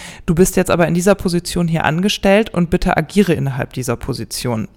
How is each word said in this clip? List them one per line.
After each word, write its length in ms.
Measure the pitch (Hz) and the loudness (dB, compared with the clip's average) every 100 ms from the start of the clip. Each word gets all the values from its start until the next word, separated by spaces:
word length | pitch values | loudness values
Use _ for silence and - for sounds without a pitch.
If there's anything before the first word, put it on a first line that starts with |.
| - - | -18 -10
„Du 100 | - | -2
bist 220 | 165 185 - | 4 4 2
jetzt 140 | 180 | 2
aber 180 | 165 160 | 2 2
in 60 | |
dieser 200 | 170 180 196 | 2 2 2
Position 520 | 190 175 - 175 170 | 2 -2 -4 -2 0
hier 160 | 160 | 0
angestellt 640 | - 156 202 - 196 202 220 | 0 0 0 0 2 2 2
und 220 | 175 175 | -2 0
bitte 260 | 180 190 - | 0 0 0
agiere 380 | 151 202 185 | 0 0 2
innerhalb 400 | 156 135 131 - | 2 -2 -4 -6
dieser 220 | - 123 120 | -6 -4 -4
Position.“ 720 | - 120 110 - 127 113 - | -6 -8 -8 -6 -4 -4 -6